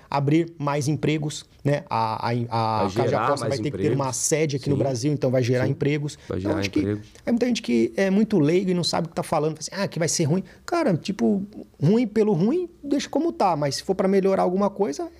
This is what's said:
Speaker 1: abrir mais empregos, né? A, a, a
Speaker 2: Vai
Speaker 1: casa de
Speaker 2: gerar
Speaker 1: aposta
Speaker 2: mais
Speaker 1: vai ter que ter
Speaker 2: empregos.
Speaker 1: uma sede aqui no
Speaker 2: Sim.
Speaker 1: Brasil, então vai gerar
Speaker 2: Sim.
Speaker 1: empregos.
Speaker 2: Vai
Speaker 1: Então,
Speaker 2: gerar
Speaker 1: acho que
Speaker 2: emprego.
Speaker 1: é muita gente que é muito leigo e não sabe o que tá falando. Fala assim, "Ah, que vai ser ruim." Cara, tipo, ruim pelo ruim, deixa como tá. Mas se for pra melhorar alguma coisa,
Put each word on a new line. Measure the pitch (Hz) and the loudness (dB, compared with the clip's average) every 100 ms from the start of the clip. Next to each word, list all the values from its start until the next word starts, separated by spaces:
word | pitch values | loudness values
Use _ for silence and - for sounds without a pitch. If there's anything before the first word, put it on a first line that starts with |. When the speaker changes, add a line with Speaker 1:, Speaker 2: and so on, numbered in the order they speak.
| - | -4
Speaker 1:
abrir | 143 139 156 165 - | -2 2 2 2 -4
mais | 143 147 135 | -2 0 0
empregos, | 151 - 151 147 - - - | 0 0 -2 -2 -8 -14 -4
né? | 143 143 - | -2 0 0
A, | 113 110 110 113 | -2 0 -2 -2
a, | |
a | |
Speaker 2:
Vai | 120 117 | -2 -2
Speaker 1:
casa | 113 110 110 101 | 0 0 0 0
de | 98 120 | 0 0
Speaker 2:
gerar | - 120 | 2 0
Speaker 1:
aposta | 143 113 | 0 -2
Speaker 2:
mais | - | -2
Speaker 1:
vai | |
ter | 123 | -4
que | 92 | -2
ter | |
Speaker 2:
empregos. | 98 143 | 0 0
Speaker 1:
uma | 135 | -2
sede | 120 - 151 160 135 | -2 -2 0 0 -2
aqui | - | -2
no | 139 | 0
Speaker 2:
Sim. | |
Speaker 1:
Brasil, | 135 123 143 | 0 -2 -2
então | 143 135 | 0 0
vai | 131 | 2
gerar | 117 127 131 | 2 2 0
Speaker 2:
Sim. | |
Speaker 1:
empregos. | 143 143 151 147 - - | 0 0 -2 -4 -10 -8
Speaker 2:
Vai | 92 | -4
Speaker 1:
Então, | 95 | -2
Speaker 2:
gerar | - | -2
Speaker 1:
acho | - | -2
que | - | -2
Speaker 2:
emprego. | - 107 - - - | 0 -2 -6 -10 -2
Speaker 1:
é | |
muita | 233 254 | 0 0
gente | 220 | -2
que | - 240 233 - | 0 2 2 0
é | 196 | 2
muito | 190 220 196 | 2 2 4
leigo | 143 180 190 | 4 2 2
e | |
não | 180 | 0
sabe | 160 180 160 | 0 -2 -4
o | |
que | - | -4
tá | |
falando. | 160 160 151 151 | -2 0 -2 -4
Fala | |
assim, | - 190 | -10 -6
"Ah, | 180 | -6
que | 156 | -2
vai | 160 | -2
ser | - | 0
ruim." | 147 180 - - | 0 0 -2 -12
Cara, | - 349 294 165 | -4 -2 0 0
tipo, | - 196 226 202 202 - - - | -2 -2 0 0 -2 -12 -18 -2
ruim | 143 220 240 | 2 4 2
pelo | 214 214 | 2 2
ruim, | 170 208 349 359 - | 2 2 0 -4 -8
deixa | 285 285 - | -4 -2 0
como | - 330 | -2 0
tá. | 339 202 156 | 0 0 2
Mas | 147 - | 0 -2
se | |
for | - | -4
pra | 190 190 | 0 2
melhorar | 196 190 190 | 4 4 2
alguma | 185 185 202 | 2 2 0
coisa, | 202 214 294 330 - | 0 -4 -4 -8 -8